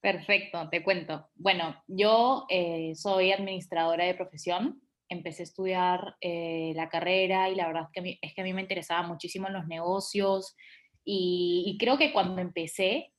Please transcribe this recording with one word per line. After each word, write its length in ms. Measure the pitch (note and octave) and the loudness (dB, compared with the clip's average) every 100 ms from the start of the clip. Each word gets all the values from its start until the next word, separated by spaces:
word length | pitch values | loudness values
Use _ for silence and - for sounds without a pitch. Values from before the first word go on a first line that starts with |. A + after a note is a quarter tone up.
Perfecto, 640 | G3 F3+ - G3+ - E3+ D#3+ | 0 -2 0 0 0 -8 -4
te 140 | F3 | -2
cuento. 460 | E3 F#3 D#3+ D3+ - | 0 0 -2 -8 -10
Bueno, 480 | _ F3+ F3+ E3 - - | _ 0 2 -2 -6 -8
yo, 580 | F#3+ G#3 A3+ A#3+ C4 - | 2 6 6 6 2 0
eh, 420 | F#3 E3+ E3 D#3+ | 0 0 -2 -4
soy 380 | D#3+ G#3 F#3+ F#3 | -4 0 4 4
administradora 720 | G3 G3 F#3 F#3 E3+ E3 E3 | 2 -2 -6 -4 0 2 2
de 100 | F3 F3+ | 0 0
profesión. 680 | F3+ D3+ - F3 B3+ - _ _ _ | -6 -6 -2 0 -2 -4 _ _ _
Empecé 360 | F3+ E3 D#3+ | -10 -10 -10
a 20 | E3+ | -12
estudiar, 720 | - F#3+ F#3 F3+ F3+ F#3 - | -6 -2 2 2 2 -2 -8
eh, 540 | F3 E3+ E3 E3 D#3+ D#3+ | -6 -4 -4 -2 -2 -4
la 140 | D#3+ | -2
carrera 600 | E3+ F3 F#3 F#3 F#3+ F#3+ | -2 2 4 4 4 2
y 60 | F#3+ | 2
la 120 | E3+ | 0
verdad 160 | E3 | -2
es 60 | D#3+ | -4
que 60 | - | -8
a 20 | |
mí, 160 | F3+ - | -8 -8
es 120 | D3+ | -12
que 80 | - | -6
a 20 | |
mí 80 | F#3 | -4
me 120 | F#3 | -4
interesaba 440 | F#3+ F#3+ E3 E3+ E3+ | -4 -6 -2 -2 -2
muchísimo 400 | E3 F3 F#3+ F#3+ | -6 -8 -6 -4
en 60 | |
los 120 | F#3+ D#3+ | -6 -6
negocios 920 | E3 E3+ G3 F#3+ G3+ G3 F#3+ F#3+ _ - - _ _ - | -4 0 0 0 2 2 2 -2 _ -20 -20 _ _ -4
y, 580 | G3 F3+ F3+ F3 F3 F#3 | 0 2 2 2 2 0
y 100 | G3 | 0
creo 200 | A#3 C4+ | 2 4
que 140 | G3+ | 4
cuando 300 | G#3 F3+ F#3 | 2 0 -2
empecé 720 | F3+ E3+ E3 - F#3+ C4+ - | -4 -4 -6 0 0 0 -6